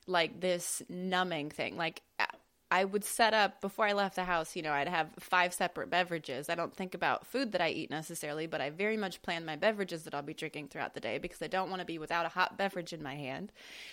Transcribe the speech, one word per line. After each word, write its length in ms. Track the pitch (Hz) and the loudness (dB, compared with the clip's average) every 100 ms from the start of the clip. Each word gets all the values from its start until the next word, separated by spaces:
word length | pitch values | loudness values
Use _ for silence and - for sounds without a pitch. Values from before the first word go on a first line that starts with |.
| - | 0
like, 340 | 180 160 - | 4 4 2
this 400 | 185 175 170 - - | 2 2 0 -6 -6
numbing 640 | 180 185 180 185 165 147 | -4 0 2 2 0 -2
thing. 260 | - 120 101 | -2 -4 0
Like, 240 | 165 - _ _ - - _ _ _ | -2 -4 _ _ 0 0 _ _ _
I 140 | 180 196 | 4 4
would 200 | 202 202 | 2 -2
set 280 | - 226 | 4 6
up, 280 | 220 196 - | 6 4 2
before 240 | 196 - 214 | -6 0 2
I 60 | 202 | 4
left 220 | 196 - | 2 0
the 80 | 180 | 0
house, 300 | 170 165 - | 2 0 -4
you 40 | |
know, 100 | 156 | 0
I'd 160 | 143 143 | 2 2
have 220 | 175 156 - | 2 0 -4
five 340 | - 185 180 180 | 2 4 4 4
separate 340 | 180 - - | 0 0 0
beverages. 640 | 170 175 170 156 127 151 | 2 2 0 -2 -6 -2
I 40 | 170 | -2
don't 200 | 170 - | -2 -4
think 200 | 185 180 | -8 0
about 320 | 170 127 - | 2 2 0
food 260 | 247 269 | -2 -2
that 100 | 190 | 2
I 80 | 165 | 0
eat 200 | 139 160 | 0 -4
necessarily, 560 | 147 160 170 151 147 160 | -4 -6 -6 -6 -4 -2
but 140 | 160 | -2
I 80 | 139 | -2
very 260 | 156 208 220 | 0 0 0
much 240 | 196 - | -2 -4
plan 240 | - 170 165 | -4 -4 -2
my 100 | 151 | 2
beverages 480 | 202 214 190 170 156 | 2 2 -2 -4 -4
that 100 | 143 | -6
I'll 60 | |
be 120 | 143 156 | -6 -6
drinking 340 | 160 151 143 | -6 -6 -10
throughout 240 | 156 135 - | -6 -4 -4
the 60 | |
day 160 | 113 117 | -4 -4
because 220 | 180 - | -4 -8
I 60 | 156 | -4
don't 240 | 185 185 | -2 -2
wanna 160 | 185 175 | -4 -6
be 120 | 165 | -8
without 280 | 156 170 170 | -2 0 0
a 40 | |
hot 280 | 180 185 - | 0 0 2
beverage 340 | 196 185 170 | -2 -2 -6
in 100 | 165 | -8
my 120 | 147 139 | -8 -6
hand 380 | 139 139 196 - - - - | -6 -6 -8 -12 -18 -16 -16